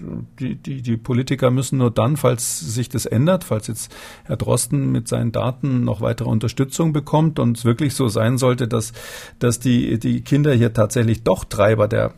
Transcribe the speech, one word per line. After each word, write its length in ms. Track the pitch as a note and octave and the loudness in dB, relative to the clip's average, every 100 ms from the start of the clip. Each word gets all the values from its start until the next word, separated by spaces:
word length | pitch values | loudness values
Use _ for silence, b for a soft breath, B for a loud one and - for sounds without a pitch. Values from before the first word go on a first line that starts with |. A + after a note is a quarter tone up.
| - A#2 A2+ - | -12 -10 -12 -8
die, 180 | B2+ - | -8 -6
die, 260 | - C3+ | -8 -8
die 160 | B2 A2+ | -4 -4
Politiker 520 | A#2+ B2 C3 C3 C3 | -2 -2 0 0 2
müssen 280 | B2+ B2+ C3+ | 2 0 2
nur 120 | B2 | 2
dann, 280 | A2 A2+ D3 | 2 2 2
falls 420 | B2 B2 - - | 2 0 -4 -6
sich 300 | D#3 A#2 A#2+ | -6 -4 -4
das 160 | - - | -4 -2
ändert, 380 | A2+ D#3 F#3 | 2 2 2
falls 220 | - A2 - | 0 -4 -4
jetzt 240 | A2 - B B B | -10 -10 B B B
Herr 120 | - A#2 | -8 -4
Drosten 560 | - B2 - C#3+ C3+ | 0 0 0 -2 0
mit 160 | B2+ A#2 | -2 -2
seinen 240 | A#2+ A#2 | -2 -2
Daten 520 | A2+ A2+ B2+ C#3+ B2+ | 0 -2 -2 -2 0
noch 180 | A#2+ G#2+ | 0 -2
weitere 260 | A#2 A2+ A#2+ | -2 -2 -2
Unterstützung 640 | A2+ A#2 - C3+ - E3 | 0 0 -2 -2 0 0
bekommt 460 | D3 C#3+ D3+ D#3+ D3+ | 0 0 2 2 2
und 180 | A#2+ A#2 | 0 2
es 80 | |
wirklich 300 | A#2 A#2 D3+ | 0 2 0
so 140 | - B2+ | 0 0
sein 280 | G#2+ A2 C3 | 2 2 2
sollte, 320 | C3 B2 A#2+ | 2 2 0
dass, 240 | A2+ A2 B B B B - | -2 -4 B B B B -2
dass 200 | A#2+ A#2 | 0 0
die, 400 | C3 A#2+ B2 A#2 | 2 2 2 0
die 220 | B2 A#2+ | 0 -2
Kinder 320 | A#2+ C#3 D3 | 2 2 4
hier 220 | B2+ A#2+ | 4 2
tatsächlich 480 | A#2 G#2 B2+ A2+ A2 | 2 2 2 2 2
doch 220 | - - | 2 0
Treiber 440 | - A2 G#2 A2 G#2+ | -2 2 4 4 2
der, 240 | A2 A2 | 2 -2